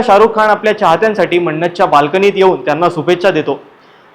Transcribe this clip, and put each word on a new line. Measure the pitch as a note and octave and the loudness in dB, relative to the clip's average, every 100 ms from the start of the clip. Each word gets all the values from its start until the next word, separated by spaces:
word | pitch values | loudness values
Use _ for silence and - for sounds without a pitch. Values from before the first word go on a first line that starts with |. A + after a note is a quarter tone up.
| A3+ | 4
शाहरुख | G3+ A3 G#3+ | 4 4 2
खान | G#3+ | 0
आपल्या | G#3 G#3+ G#3+ | 0 -2 0
चाहत्यांसाठी | F#3+ E3 A3 F#3 E3 F3 | 0 0 0 -2 -2 -2
मन्नतच्या | E3+ D#3 E3+ E3+ F3+ | -2 -4 -4 -2 0
बाल्कनीत | D3 D3 F#3 G3+ F#3+ | 2 2 0 0 2
येऊन | F#3+ D#3 C3 | 2 0 -2
त्यांना | D3 E3+ | -2 -2
शुभेच्छा | E3+ D3 F3+ G3 | -2 -2 0 0
देतो. | D#3 C#3+ C#3+ - _ _ _ _ | -2 -2 -6 -10 _ _ _ _